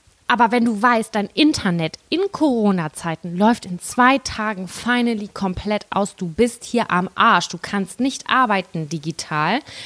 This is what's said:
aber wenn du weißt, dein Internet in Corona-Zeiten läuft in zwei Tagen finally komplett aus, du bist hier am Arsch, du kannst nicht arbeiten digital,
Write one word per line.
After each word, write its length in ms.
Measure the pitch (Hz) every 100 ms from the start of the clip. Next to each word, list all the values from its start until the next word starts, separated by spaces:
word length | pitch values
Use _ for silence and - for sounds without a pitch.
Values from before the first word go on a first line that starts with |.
| _ _ -
aber 220 | 240 226
wenn 140 | 240 233
du 160 | 208
weißt, 340 | 240 226 220 214
dein 140 | -
Internet 640 | - 311 - 196 170 160 - _
in 100 | 330 392
Corona-Zeiten 1080 | - 302 233 208 185 156 - 170 160 175 175
läuft 280 | 214 240 190
in 140 | 180
zwei 380 | - - 247 269
Tagen 500 | - - 214 185 180
finally 600 | - 233 247 240 220 208
komplett 520 | - 190 175 208 208 -
aus, 260 | 196 202 -
du 100 | 175
bist 380 | 156 233 - -
hier 260 | 233 -
am 180 | 180 185 -
Arsch, 320 | 220 180 -
du 100 | 175
kannst 420 | - 202 185 -
nicht 280 | 262 - -
arbeiten 600 | 247 240 196 - 165 151
digital, 680 | 160 151 - - 151 156 247 - -